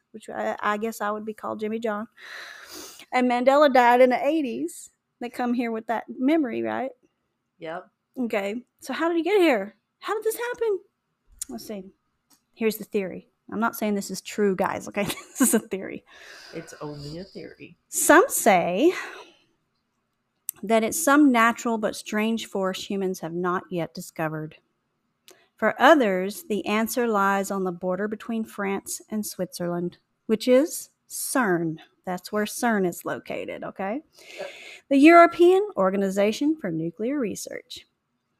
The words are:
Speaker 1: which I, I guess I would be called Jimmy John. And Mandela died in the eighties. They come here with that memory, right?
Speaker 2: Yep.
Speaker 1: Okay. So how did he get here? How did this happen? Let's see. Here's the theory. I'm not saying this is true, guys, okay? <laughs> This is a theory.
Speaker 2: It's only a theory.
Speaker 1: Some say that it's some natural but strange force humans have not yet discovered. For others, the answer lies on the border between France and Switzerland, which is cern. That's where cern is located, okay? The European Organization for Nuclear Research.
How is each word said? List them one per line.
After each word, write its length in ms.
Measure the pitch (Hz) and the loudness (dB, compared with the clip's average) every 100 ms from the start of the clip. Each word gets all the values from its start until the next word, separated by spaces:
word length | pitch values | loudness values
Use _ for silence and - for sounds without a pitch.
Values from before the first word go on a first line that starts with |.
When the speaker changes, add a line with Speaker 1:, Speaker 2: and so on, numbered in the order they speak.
| _ | _
Speaker 1:
which 180 | 220 - | -20 -12
I, 240 | 220 220 - | -8 -6 -4
I 180 | 208 208 | -4 -2
guess 220 | 226 226 | -4 -6
I 120 | 208 | -6
would 140 | 214 220 | -6 -8
be 80 | 214 | -10
called 240 | - 214 | -10 -6
Jimmy 180 | 214 226 | -6 -4
John. 300 | 226 208 226 - - - - - - - - - - | -4 -6 -10 -16 -20 -18 -18 -20 -20 -18 -18 -20 -4
And 180 | 254 247 | 0 2
Mandela 420 | 240 254 277 294 | 2 4 6 6
died 300 | 247 240 247 | 6 6 8
in 80 | 254 | 6
the 160 | 240 277 | 4 0
eighties. 640 | 320 262 233 330 - - _ _ - | 0 -2 -4 -8 -10 -20 _ _ -12
They 80 | 240 | -10
come 240 | - 240 | -4 -2
here 180 | 240 233 | -2 -2
with 140 | 220 233 | -4 -4
that 200 | 226 - | -6 -6
memory, 540 | 233 254 330 277 - | -2 2 2 0 -2
right? 260 | - - 262 - _ _ _ _ _ _ | -4 -4 -6 -10 _ _ _ _ _ _
Speaker 2:
Yep. 280 | 160 170 196 _ _ - | -12 -12 -14 _ _ -8
Speaker 1:
Okay. 420 | 233 220 196 240 - _ | -4 -4 -4 -8 -12 _
So 120 | - | -10
how 140 | 247 330 | -4 -2
did 100 | 339 | 0
he 40 | |
get 160 | 320 415 | 2 4
here? 360 | 330 226 202 - _ _ | 4 2 -2 -14 _ _
How 160 | - 427 | -8 -4
did 80 | |
this 120 | 440 453 | -4 -4
happen? 440 | 480 453 453 392 - _ _ _ _ - - | -6 -4 -2 -4 -6 _ _ _ _ -16 -12
Let's 200 | 233 - | -12 -12
see. 160 | 202 190 _ _ _ _ _ _ - | -12 -14 _ _ _ _ _ _ -4
Here's 220 | 220 214 | -2 -2
the 60 | 202 | -4
theory. 440 | 214 185 180 - _ - | -4 -4 -10 -18 _ -10
I'm 80 | 202 | -4
not 160 | 226 - | -4 -2
saying 180 | 214 | -2
this 160 | 202 196 | -2 -4
is 100 | 190 | -10
true, 340 | - - 202 185 | -8 -2 0 0
guys, 320 | 190 - - | -2 -4 -8
okay? 160 | 202 185 | -6 -6
<laughs> 320 | - - - | -8 -8 0
This 40 | |
is 120 | 262 | 2
a 60 | 220 | 2
theory. 440 | - 190 - - - - - - - 165 | -2 -10 -10 -14 -16 -20 -20 -20 -16 -16
Speaker 2:
It's 180 | - - | -16 -14
only 380 | 151 147 143 160 | -14 -12 -12 -14
a 40 | |
theory. 540 | 196 - - - 139 _ _ | -14 -16 -18 -18 -20 _ _
Speaker 1:
Some 360 | - - 302 508 | 0 6 6 6
say 640 | - 226 185 175 185 320 - - - - _ _ _ _ _ _ _ _ _ _ _ - - | 2 4 4 2 2 0 0 -8 -16 -20 _ _ _ _ _ _ _ _ _ _ _ -16 -10
that 200 | 196 226 | -2 0
it's 180 | 226 - | 0 0
some 280 | - 294 294 | 4 6 6
natural 460 | 240 226 226 240 226 | 6 4 2 -4 -2
but 180 | 214 - | -4 -6
strange 520 | - 214 220 226 - | -4 -2 -2 -2 -4
force 420 | 202 190 190 - | -4 -4 -4 -6
humans 300 | 196 190 185 | -4 -4 -4
have 140 | 160 | -8
not 300 | 170 180 180 - | -4 -2 -4 -4
yet 240 | 180 160 | -6 -6
discovered. 600 | - - - 156 156 156 - _ _ _ _ _ _ - - _ _ | -10 -12 -6 -6 -6 -10 -14 _ _ _ _ _ _ -20 -20 _ _
For 240 | 220 - | -2 4
others, 640 | 254 311 220 185 190 - - | 6 6 4 0 -4 -8 -6
the 160 | 202 - | -4 -2
answer 420 | 214 220 254 233 | -2 -2 -2 0
lies 440 | 208 196 196 196 | 2 2 0 -2
on 120 | 196 | -4
the 80 | 185 | -4
border 360 | 175 180 185 208 | -4 -4 -4 -4
between 360 | 214 - 226 | -8 -8 -6
France 580 | 220 - 196 196 - - - | -6 -6 -4 -4 -6 -12 -8
and 160 | 214 208 | -8 -6
Switzerland, 720 | - 180 - 175 175 175 - _ _ - | -8 -8 -6 -6 -4 -6 -8 _ _ -4
which 220 | 220 254 | 0 4
is 420 | 254 339 - - _ _ | 4 4 -2 -14 _ _
cern. 680 | - - 277 220 170 165 160 - _ - | -10 -4 0 0 0 -2 -6 -14 _ -10
That's 260 | 180 - | -10 -6
where 140 | 208 214 | -4 -4
cern 400 | - 240 208 180 | -2 0 0 0
is 180 | 175 151 | -4 -8
located, 580 | 139 - - - - | -8 -8 -10 -10 -10
okay? 380 | 170 - 196 254 - - - - - - - - - | -10 -8 -8 -8 -12 -20 -18 -14 -14 -16 -20 -14 0
The 80 | 277 | 8
European 680 | 302 339 339 339 349 381 415 269 | 10 10 10 8 6 6 2 0
Organization 800 | 190 202 196 196 208 220 294 311 | 0 2 0 0 0 0 -2 -2
for 100 | 190 | -4
Nuclear 480 | 160 165 - 226 294 | -4 -6 -6 -6 -4
Research. 640 | 214 - - - - - - _ _ _ _ | -4 -6 -12 -14 -16 -20 -20 _ _ _ _